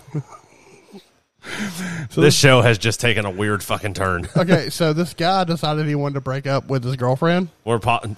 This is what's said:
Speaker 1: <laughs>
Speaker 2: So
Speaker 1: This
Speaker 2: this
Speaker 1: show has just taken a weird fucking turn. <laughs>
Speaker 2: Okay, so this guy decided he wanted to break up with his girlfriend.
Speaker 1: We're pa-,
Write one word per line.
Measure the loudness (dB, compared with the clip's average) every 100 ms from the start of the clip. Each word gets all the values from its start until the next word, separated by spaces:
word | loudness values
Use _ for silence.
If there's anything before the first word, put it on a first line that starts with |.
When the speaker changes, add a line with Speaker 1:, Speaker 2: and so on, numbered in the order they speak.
| -8
Speaker 1:
<laughs> | -10 -10 -16 _ _ -20 -20 _ -20 _ _ _ _
Speaker 2:
So | -14
Speaker 1:
This | -8 -8 -8 -8 -8 -6 4
Speaker 2:
this | 4
Speaker 1:
show | 6 6 6
has | 6 2
just | 0 0
taken | 0 0
a | -2
weird | -2 -2 -2
fucking | -2 -4 -4
turn. | -2 -2 -2 -2
<laughs> | 0
Speaker 2:
Okay, | 2 2 0
so | -2 0
this | 0 -4
guy | -2 0 0
decided | 0 -2 -2 -2 -2
he |
wanted | -2 -2
to | -4
break | -6 -6 -2
up | -4 -2
with | -4
his | -2 -2
girlfriend. | 0 2 2 0 -2 _
Speaker 1:
We're | -2 0
pa-, | 2 0 -2